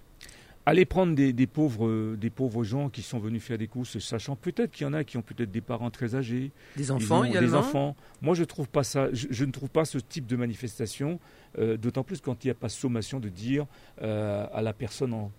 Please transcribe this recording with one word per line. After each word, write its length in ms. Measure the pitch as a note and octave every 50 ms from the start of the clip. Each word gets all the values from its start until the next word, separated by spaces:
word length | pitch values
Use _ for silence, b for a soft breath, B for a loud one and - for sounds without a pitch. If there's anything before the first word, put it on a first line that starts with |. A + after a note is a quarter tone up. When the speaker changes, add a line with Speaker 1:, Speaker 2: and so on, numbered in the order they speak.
| - - - - B B B B B B B B -
Speaker 1:
Aller 180 | - D#3+ F#3 F#3
prendre 280 | - - F#3 F#3 E3+ D#3+
des, 180 | C#3 C#3 C3+
des 140 | B2 A#2 C3
pauvres, 420 | - - D3+ D#3 C#3+ A2+ G#2 A2+
euh, 300 | A2+ A2 A2 A2 A2 A2 G#2
des 120 | A2 A#2
pauvres 320 | - - C3 B2 G#2+ A#2+ A#2
gens 260 | G2 A#2+ C#3+ C#3+ C#3
qui 140 | - A#2+ G2
sont 160 | - B2+ A#2
venus 240 | G2+ A2 A#2 A2 -
faire 160 | - A#2+ G#2+
des 80 | A2+
courses, 320 | A2 - B2+ B2 - - G#2
sachant 360 | - - A2+ A2 - C3+ C#3
peut-être 360 | - - F3 - - A#3+ E3+
qu'il 160 | - - D3+
y 20 | C#3
en 40 | C#3+
a 100 | D#3 C#3
qui 120 | - -
ont 60 | A#2+
peut-être 300 | A2 - - - A#2 G2+
des 100 | F#2 A#2
parents 300 | - - A#2+ A2 A#2+ A#2
très 240 | - - B2+ A2 B2
âgés. 340 | C3+ C3 A2 A#2+ B2+ C3+ C#3 B B B B B
Speaker 2:
Des 100 | C#3 C#3+
Speaker 1:
Ils 60 | C3
Speaker 2:
enfants 280 | C3+ B2+ A2 G#2 - -
Speaker 1:
ont 40 | C#3
Speaker 2:
également. 240 | A#2+ - - B2
Speaker 1:
des 60 | A#2 -
enfants. 420 | D3 D3 - D3+ C#3 C#3+ C#3+ C#3+ b b b b b B2+
Moi, 100 | D3+ F3+
je 100 | E3+ E3
trouve 240 | - - - C#3
pas 160 | - - D3 C3
ça, 260 | - - C#3 C3+ C3 C3
je, 140 | A2+ C#3 -
je 160 | B2 G#2+ C#3+
ne 60 | C3+
trouve 180 | - B2+ C#3 C3
pas 160 | - D#3 D#3+
ce 140 | - - C3
type 260 | - - - D#3+ B2
de 100 | G#2+ B2+
manifestation, 840 | A#2+ B2 A#2+ G#2+ - C3 G#2+ - - A#2 G#2 - - C3+ D3+ F3+ E3+ b b b b b b - G#2
euh, 180 | A2 A2+ A2
d'autant 260 | A2 A2 B2 - C3 C3
plus 160 | - F#3+ C#3+
quand 240 | - C#3 A#2+ - -
il 40 |
n'y 40 | C3
a 40 | A#2
pas 140 | - - G#2+
sommation 500 | - - - B2+ A#2+ A2+ G2+ - C3 C3+
de 100 | A2 G2+
dire, 380 | F2 F2+ A2 B2 C#3 D3 D3 b b b b b b -
euh, 460 | A2 A2 G#2+ G#2+ G#2+ G#2 G2+ G#2 G#2+ -
à 120 | - A2 A2
la 100 | A2+ G#2
personne 400 | - - G2+ - - C#3 B2 A#2
en 180 | A2 G#2 G#2 G#2